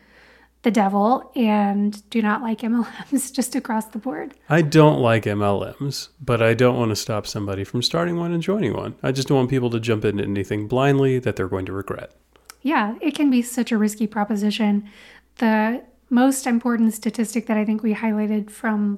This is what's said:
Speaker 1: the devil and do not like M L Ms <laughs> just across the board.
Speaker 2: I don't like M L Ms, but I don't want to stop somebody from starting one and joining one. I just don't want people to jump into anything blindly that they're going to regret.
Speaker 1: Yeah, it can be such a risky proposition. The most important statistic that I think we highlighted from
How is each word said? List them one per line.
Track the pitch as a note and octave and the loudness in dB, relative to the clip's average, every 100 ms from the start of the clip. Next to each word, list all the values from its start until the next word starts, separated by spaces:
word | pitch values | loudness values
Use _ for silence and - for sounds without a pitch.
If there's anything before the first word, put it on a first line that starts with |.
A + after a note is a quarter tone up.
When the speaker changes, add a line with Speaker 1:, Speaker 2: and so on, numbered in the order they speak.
| _ - - - _ _ | _ -20 -20 -20 _ _
Speaker 1:
the | B3 | 0
devil | G#3+ G3 G3+ G#3 C4 - - | 2 2 4 2 2 -2 0
and | A3+ G#3 G3+ G3+ G#3 G#3 - | 2 2 2 0 -2 -4 -4
do | A#3 | 0
not | G#3+ G#3 | 0 0
like | A#3 A3 | -2 -4
M | A3+ A#3+ | -2 -2
L | A3 - - | -2 -8 -4
Ms | C4 - | -4 -4
<laughs> | - | -4
just | A#3+ C4+ | -4 -4
across | - A3 - | -2 -4 -4
the | A3+ | -8
board. | B3+ D#4 D4 - _ | -8 -8 -10 -16 _
Speaker 2:
I | D3+ | 2
don't | D#3 D#3 D3+ C#3+ | 4 6 6 6
like | A#2+ A2+ G#2 | 2 2 0
M | G#2 | 0
L | G2+ G2+ F#2+ - | 0 0 -2 -6
Ms, | C#3 - - _ | -8 -8 -12 _
but | B2+ A#2 | -4 2
I | A2+ A#2 | 2 4
don't | B2 B2 | 4 4
want | A#2 | 0
to | G#2 | -2
stop | - A2 - | -4 -6 -6
somebody | A2+ G2+ G2 | -8 -6 -6
from | G2 B2 | -4 -2
starting | A#2+ E3 F3 E3+ | -2 0 -2 -2
one | E3+ | -2
and | E3+ | -2
joining | D#3+ G3+ C#3+ | 0 0 0
one. | - G2+ - | -2 -6 -6
I | C3+ | -4
just | C3+ C3 | -2 2
don't | C#3 | 2
want | B2 | 2
people | C3 B2 | 0 0
to | A#2 | -2
jump | A2+ A2 | 0 0
into | A2 G2+ | 0 -2
anything | G#2 G2+ F#2+ G#2 G#2+ | -2 -2 -2 -4 -2
blindly | B2 C#3 C#3 C3+ B2+ | 2 4 4 4 2
that | A#2+ G2+ | -2 -2
they're | F#2 | -2
going | F#2+ F#2 | -2 -4
to | |
regret. | F#2+ - - - _ _ _ _ - | -6 -8 -10 -12 _ _ _ _ -8
Speaker 1:
Yeah, | C4 D4+ G#3 A#3+ | -2 0 0 -2
it | E4 C#4 | -4 0
can | D4 | 2
be | B3+ | 2
such | A#3+ - A3+ | 0 -4 -2
a | A3+ | 0
risky | G#3+ G#3+ G#3+ | 0 0 -4
proposition. | A3 G#3 G#3 G#3 G#3 G#3 G#3 G#3 - - - _ - | -2 -2 0 -2 0 0 0 -2 -16 -20 -20 _ -2
The | A3+ A3 G#3+ B3 - _ _ | 0 2 0 -2 -8 _ _
most | A#3+ C4+ C4+ C4 | 2 4 2 0
important | A#3 A#3+ A#3 A3+ A3 | 0 0 2 2 0
statistic | A3+ G#3+ G#3+ A#3+ A3 | -4 -4 -4 -4 -2
that | G#3+ | -2
I | |
think | G#3+ G#3+ | 0 0
we | A3+ | -2
highlighted | G#3 A3+ G#3+ G#3+ G#3+ G#3 | -2 -2 -2 0 -2 -4
from | - A3+ G#3+ G#3 | -6 -4 0 0